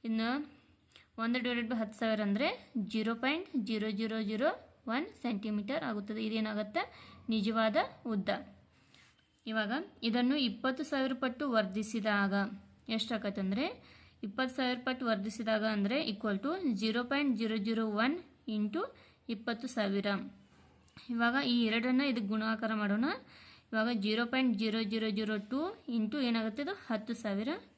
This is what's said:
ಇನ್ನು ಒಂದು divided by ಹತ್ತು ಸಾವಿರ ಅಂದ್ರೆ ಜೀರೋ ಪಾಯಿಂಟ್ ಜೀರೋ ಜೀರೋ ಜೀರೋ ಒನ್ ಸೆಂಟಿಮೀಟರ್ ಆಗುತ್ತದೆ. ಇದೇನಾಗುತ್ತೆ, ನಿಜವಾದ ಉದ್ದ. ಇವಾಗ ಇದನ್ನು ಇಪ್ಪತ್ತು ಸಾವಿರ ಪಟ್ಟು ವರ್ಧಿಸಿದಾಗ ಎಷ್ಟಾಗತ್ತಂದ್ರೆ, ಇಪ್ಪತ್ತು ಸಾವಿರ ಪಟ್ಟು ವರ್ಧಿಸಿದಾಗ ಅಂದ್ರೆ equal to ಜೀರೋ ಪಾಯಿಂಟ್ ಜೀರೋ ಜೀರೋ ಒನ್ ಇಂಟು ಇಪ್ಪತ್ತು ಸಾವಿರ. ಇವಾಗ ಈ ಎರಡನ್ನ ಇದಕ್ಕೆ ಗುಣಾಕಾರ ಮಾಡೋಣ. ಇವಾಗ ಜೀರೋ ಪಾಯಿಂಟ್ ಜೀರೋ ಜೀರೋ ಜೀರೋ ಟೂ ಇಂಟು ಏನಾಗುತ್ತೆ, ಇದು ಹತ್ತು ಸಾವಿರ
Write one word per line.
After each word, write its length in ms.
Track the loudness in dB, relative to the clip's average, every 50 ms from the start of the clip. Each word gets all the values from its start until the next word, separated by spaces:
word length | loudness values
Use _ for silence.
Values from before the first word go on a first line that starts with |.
| -2
ಇನ್ನು 480 | 0 0 0 2 2 0 -2 -4 -6 -12 -20 _ _ -20 _ _ _ _ -20 -20 _ _
ಒಂದು 220 | -2 0 0 0 2
divided 280 | 0 0 0 0 0 0
by 60 | 0
ಹತ್ತು 240 | -2 -2 -4 -2 -2
ಸಾವಿರ 220 | 0 0 2 2
ಅಂದ್ರೆ 500 | 2 2 2 2 2 0 0 -4 -10 -6 -4
ಜೀರೋ 380 | -4 -4 0 0 0 2 2 0
ಪಾಯಿಂಟ್ 340 | 0 0 0 0 0 -4 -2 -2
ಜೀರೋ 340 | -2 0 0 0 0 0 -2
ಜೀರೋ 320 | -2 -2 -2 -2 -2 -2
ಜೀರೋ 520 | -2 -2 0 2 2 2 0 0 -10 -20 -20 _ _
ಒನ್ 200 | -4 -2 -2 -2 -4 -8 -6
ಸೆಂಟಿಮೀಟರ್ 640 | -4 -4 -2 -2 -4 -2 -4 -4 -2 -2 -4 -2 -2
ಆಗುತ್ತದೆ. 420 | -2 -4 -4 -4 -6 -4 -4 -2
ಇದೇನಾಗುತ್ತೆ, 880 | -2 0 0 -2 -2 -2 -4 -4 -2 -2 -4 -4 -4 -10 -20 -20 -20 -20 -12 -4 0
ನಿಜವಾದ 460 | 0 2 2 2 2 4 2 4 4 2 0 0 -4 -10 -4
ಉದ್ದ. 240 | -2 -2 0 0 0 -2 -2 -4 -12 -18 -20 -20 _ _ _ _ _ -20 -20 -20 -20 _ _ _ _ _ _ _
ಇವಾಗ 240 | -4 -2 0 0 0 -2 -4 -4 -8 -10 -2 -2
ಇದನ್ನು 320 | 0 2 4 4 4 4
ಇಪ್ಪತ್ತು 480 | 4 2 0 0 0 -2 -2 0 0 -2
ಸಾವಿರ 280 | -2 0 0 2 0 0
ಪಟ್ಟು 380 | 0 -2 -2 -2 -2 -2 2
ವರ್ಧಿಸಿದಾಗ 840 | 4 2 2 2 -2 -4 -4 -2 -2 -2 2 2 4 4 4 4 4 2 0 0 -4 -12 -16 -20 -20 -18 -8 -4
ಎಷ್ಟಾಗತ್ತಂದ್ರೆ, 960 | -2 -2 -2 -2 -2 -2 -2 -2 -2 0 0 0 0 0 0 -2 -4 -8 -16 -20 -20 -20 -20 -20 -14 -10 -10
ಇಪ್ಪತ್ತು 320 | -6 -2 -2 -2 -2 0
ಸಾವಿರ 220 | 0 0 0 0 0 0
ಪಟ್ಟು 220 | -2 -2 0 2
ವರ್ಧಿಸಿದಾಗ 600 | 0 2 2 0 -4 -4 -4 0 0 2 2 2
ಅಂದ್ರೆ 440 | 2 2 2 2 2 2 2 0 0
equal 340 | -4 -2 0 0 0 0 0
to 300 | -2 -2 0 0 0 0
ಜೀರೋ 300 | 2 2 2 2 0 0
ಪಾಯಿಂಟ್ 340 | 0 0 2 2 2 2
ಜೀರೋ 200 | 2 0 0 0
ಜೀರೋ 300 | 0 0 0 0 0 0
ಒನ್ 360 | 0 2 2 2 2 2 -2 -6 -12 -20 _ _
ಇಂಟು 480 | -6 -2 -2 -2 -2 0 -2 -4 -4 -8 -18 -20 -20 -20 _ _ -8
ಇಪ್ಪತ್ತು 380 | -8 -6 -4 -6 -6 -4 -6
ಸಾವಿರ. 380 | -6 -2 0 0 2 0 0 0 0 -2 -2 -4 -8 -14 -18 -20 -20 -20 -20 -20 -20 -20 -20 -20 -20 _ -20 -10 -6
ಇವಾಗ 360 | 0 2 2 2 2 2 2
ಈ 200 | 4 4 4 4
ಎರಡನ್ನ 360 | 4 2 2 2 2 2 4
ಇದಕ್ಕೆ 260 | 4 2 0 0 0
ಗುಣಾಕಾರ 460 | 0 0 0 0 0 -2 0 0 -2 0
ಮಾಡೋಣ. 320 | 0 2 2 4 4 2 2 0 -2 -6 -16 -20 -20 -20 -20 -20 -20 _ _ 0
ಇವಾಗ 160 | 0 2 2 2
ಜೀರೋ 320 | 2 2 2 2 2 0
ಪಾಯಿಂಟ್ 320 | 2 2 2 4 4 2
ಜೀರೋ 260 | 2 2 0 2 0 0
ಜೀರೋ 260 | 0 0 0 0 0
ಜೀರೋ 280 | 0 0 0 0 -2
ಟೂ 460 | -2 -2 -2 -2 -2 -2 -2 -4 -8 -8 -2
ಇಂಟು 320 | 0 0 0 0 0 0
ಏನಾಗುತ್ತೆ, 400 | 0 2 2 0 0 -2 -4 -4
ಇದು 100 | -4 -4
ಹತ್ತು 420 | -6 -8 -4 -4 -4 -4 -2 -4 -6
ಸಾವಿರ 360 | -4 -2 -2 -2 -2 -2 -2 -4 -6 -8 -14 _